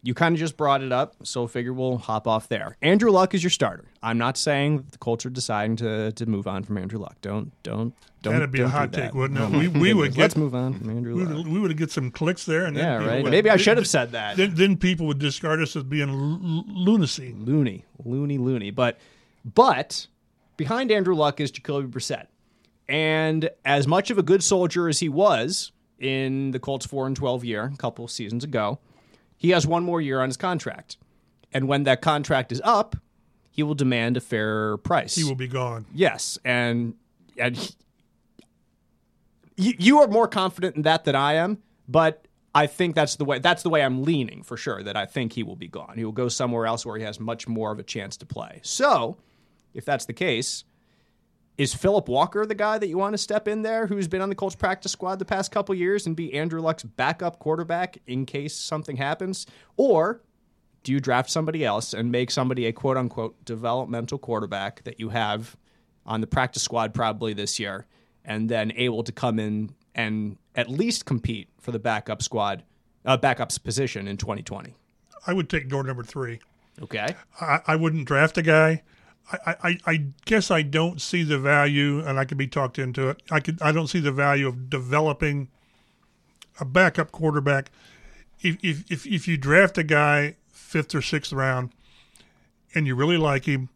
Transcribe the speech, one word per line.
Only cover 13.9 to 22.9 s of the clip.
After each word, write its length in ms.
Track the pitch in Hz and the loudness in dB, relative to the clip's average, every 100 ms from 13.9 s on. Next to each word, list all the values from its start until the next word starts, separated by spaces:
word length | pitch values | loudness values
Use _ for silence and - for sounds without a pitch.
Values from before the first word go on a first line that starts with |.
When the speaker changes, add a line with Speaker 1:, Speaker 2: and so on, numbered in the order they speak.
| 156 123 | 2 0
Speaker 1:
that. 240 | 117 104 104 | -4 -4 0
Speaker 2:
then, 180 | 196 165 | 2 4
then 220 | 196 180 | 4 4
people 280 | 185 175 160 | 2 0 0
would 120 | 143 | 0
discard 420 | 147 135 160 156 | -2 -2 -2 0
us 140 | 160 160 | 0 -4
as 80 | |
being 280 | 131 151 143 | -4 -2 -2
lu-, 260 | 135 143 170 | -2 -2 -2
lu-, 220 | 180 160 202 | -2 -4 -4
lunacy. 680 | 202 185 220 151 - 127 107 | -2 4 4 4 -2 -10 -8
Speaker 1:
Loony, 460 | 110 151 131 95 - _ 120 | 0 2 2 -2 -16 _ -6
loony, 320 | 127 143 139 | -4 -2 -2
loony. 340 | 123 127 101 | 0 -2 -4
But, 260 | 113 123 - - _ _ _ | 0 0 0 -16 _ _ _
but 640 | 120 - 262 135 147 - - _ _ _ _ - | 0 6 6 6 -2 -8 -10 _ _ _ _ -8
behind 360 | 143 233 254 | -4 -2 2
Andrew 240 | 214 180 170 | 2 4 4
Luck 260 | 151 139 | 2 2
is 100 | 143 | -4
Jacoby 360 | - - 143 131 | -4 -4 -4 -4
Brissett. 380 | 117 - 131 - _ _ _ _ _ | -8 -6 -8 -8 _ _ _ _ _
And 600 | - | -4